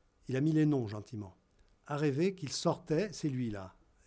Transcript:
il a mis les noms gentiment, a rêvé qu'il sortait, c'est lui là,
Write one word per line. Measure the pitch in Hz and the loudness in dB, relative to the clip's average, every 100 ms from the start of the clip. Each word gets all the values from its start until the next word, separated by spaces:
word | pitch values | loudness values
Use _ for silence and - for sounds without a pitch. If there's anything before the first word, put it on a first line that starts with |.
| _ _ - | _ _ -6
il | 127 | 0
a | |
mis | 156 | 2
les | 156 156 | 4 4
noms | 139 107 | 4 0
gentiment, | 104 - 110 98 - _ _ _ _ - | -6 -10 -10 -10 -14 _ _ _ _ -8
a | 143 | 0
rêvé | 151 135 185 185 | 0 2 0 0
qu'il | 139 | -6
sortait, | - 170 147 - 156 208 | -2 0 0 0 0 0
c'est | - 156 | -2 -4
lui | 127 120 | -2 -4
là, | 98 92 - _ _ | -4 -10 -16 _ _